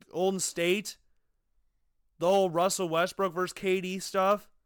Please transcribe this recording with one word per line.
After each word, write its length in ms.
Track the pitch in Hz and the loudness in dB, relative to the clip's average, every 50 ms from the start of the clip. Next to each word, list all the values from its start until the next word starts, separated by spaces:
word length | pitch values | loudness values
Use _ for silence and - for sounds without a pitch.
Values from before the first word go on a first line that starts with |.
| _ - - | _ -10 -4
Golden 260 | 160 185 190 190 185 | -2 0 0 0 -2
State, 560 | - - - 170 170 175 185 214 - - - - _ _ _ _ _ _ _ _ _ _ _ _ _ _ _ _ _ _ _ _ _ _ _ - | -4 -6 -4 -2 0 0 0 0 -2 -8 -14 -16 _ _ _ _ _ _ _ _ _ _ _ _ _ _ _ _ _ _ _ _ _ _ _ -2
the 80 | 165 | 2
whole 240 | 175 196 196 190 180 | 4 4 4 4 2
Russell 360 | 160 170 175 196 190 - 185 | 2 2 2 2 0 -2 -2
Westbrook 460 | 165 160 165 175 180 - - 196 185 156 | 0 0 0 0 0 0 -2 -2 -2 -2
versus 180 | 180 180 175 | -2 -4 -4
K 300 | - - 202 190 185 190 | -6 -4 -2 0 0 0
D 180 | 180 185 185 190 | -2 -4 -6 -8
stuff. 480 | - - - 196 185 196 208 202 - - _ _ _ | -8 -4 0 2 2 2 2 0 -4 -10 _ _ _